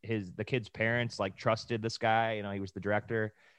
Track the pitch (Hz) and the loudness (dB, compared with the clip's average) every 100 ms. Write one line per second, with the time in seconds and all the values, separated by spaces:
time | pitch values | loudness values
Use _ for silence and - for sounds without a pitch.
0 | 107 113 92 87 104 127 107 - 113 120 | -4 -4 -2 -6 -2 -2 -2 -2 0 2
1 | 117 - 98 - 117 110 - 117 113 - | 0 -2 -2 0 0 0 0 -2 -2 0
2 | 113 113 113 107 101 98 95 98 101 104 | 4 4 4 0 -2 -4 -4 -4 0 0
3 | - 113 107 - - | 2 0 -2 -4 -20